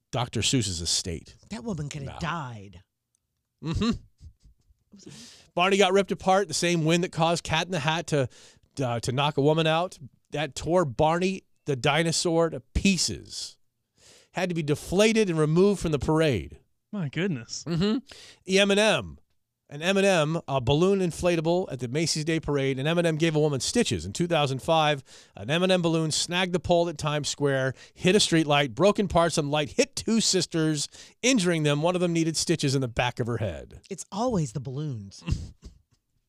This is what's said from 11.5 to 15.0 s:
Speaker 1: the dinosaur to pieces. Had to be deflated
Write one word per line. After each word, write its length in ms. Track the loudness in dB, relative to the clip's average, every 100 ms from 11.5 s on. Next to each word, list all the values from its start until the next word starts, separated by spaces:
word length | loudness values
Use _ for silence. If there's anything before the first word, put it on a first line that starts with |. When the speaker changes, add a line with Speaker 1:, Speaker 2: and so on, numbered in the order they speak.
| _
Speaker 1:
the 120 | -6 -2
dinosaur 720 | 0 2 0 0 0 2 0
to 100 | -2 -6
pieces. 840 | 0 2 2 0 -4 -10 -14 -14 -16 _ _ _ _ -20 -20 _
Had 180 | -6 -4
to 40 |
be 80 | -2
deflated 680 | -2 -4 -2 4